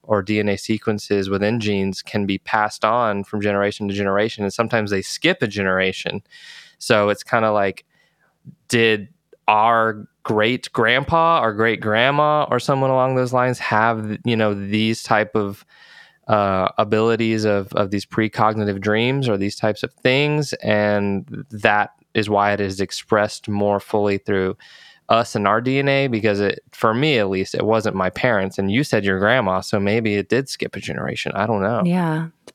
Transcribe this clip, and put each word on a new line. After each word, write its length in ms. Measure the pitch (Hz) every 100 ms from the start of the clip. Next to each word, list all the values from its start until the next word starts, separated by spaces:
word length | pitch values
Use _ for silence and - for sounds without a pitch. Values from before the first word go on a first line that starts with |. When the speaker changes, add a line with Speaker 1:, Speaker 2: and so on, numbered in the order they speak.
Speaker 1:
or 180 | - 104
D 160 | 95 107
N 100 | 104
A 80 | 98
sequences 720 | - 110 - 104 - 101 95
within 300 | 98 104 117
genes 420 | 104 101 98 95
can 240 | - 107 98
be 120 | 98
passed 460 | - 110 107 - 110
on 380 | 120 117 101 98
from 160 | 107
generation 460 | 104 101 101 - 101
to 40 |
generation, 500 | 98 101 98 107 - 101
and 80 |
sometimes 380 | - 113 117 101
they 100 | 98
skip 400 | - - 160 185
a 40 | 110
generation. 760 | 98 95 92 95 95 - 101 - - - - - -
So 300 | - 110 104
it's 140 | 101
kinda 280 | - 117 110
like, 340 | 104 98 95 - _ _ _ _ _ - - -
did 400 | 120 113 107 98 _ _ _ -
our 600 | 107 113 117 110 107 - _
great-grandpa 1200 | - 107 110 123 - - 113 123 139 165 165 165
or 100 | 113
great-grandma 920 | 104 113 101 104 107 131 143 151 151 -
or 80 | 123
someone 300 | - 135 135
along 240 | 131 131 131
those 180 | 127
lines 260 | 127 127 123
have, 580 | - 107 113 113 107 107 120
you 100 | 113
know, 160 | 107
these 500 | 101 98 107 110 113
type 320 | - 110 104 107
of, 300 | 101 101 _ _ - - - _ -
uh, 420 | 107 101 95 92 -
abilities 680 | 104 107 113 113 113 110 107
of, 260 | 101 98
of 180 | - 98
these 140 | 101 -
precognitive 760 | - 110 - 110 110 104 98
dreams 480 | 98 107 120 139 127
or 80 | 101
these 180 | 98 -
types 280 | 110 104
of 100 | -
things? 600 | _ 127 135 147 151 143 -
And 800 | - 107 104 104 101 98 - 101 -
that 400 | 107 107 104 104 _ _
is 160 | 110 107
why 240 | 101 101
it 60 | 104
is 200 | 98 95
expressed 640 | 95 - - 107 104 - -
more 300 | 101 104 101
fully 380 | - 107 104 98
through 380 | - 98 95 104 - - - _ -
us 260 | 113 113 113
and 120 | 101
our 140 | 107
D 180 | 123 135
N 80 | 139
A, 180 | 139 139
because 320 | 113 107 101
it, 180 | 101 - -
for 220 | - 113
me 240 | 113 156 127
at 100 | 98
least, 260 | 95 95 -
it 100 | 104
wasn't 300 | 110 107 95
my 140 | 92
parents. 480 | - 127 107 95 -
And 120 | 98
you 120 | 110
said 220 | 151 110 98
your 140 | 95
grandma, 420 | 104 127 101 92
so 180 | - 107
maybe 360 | 101 113 110 104
it 140 | 95
did 200 | 117 135
skip 260 | - - -
a 60 |
generation. 500 | - - - - - -
I 120 | 110
don't 140 | 107
know. 220 | 95 117 180
Speaker 2:
Yeah, 440 | 180 170 156 165 _ -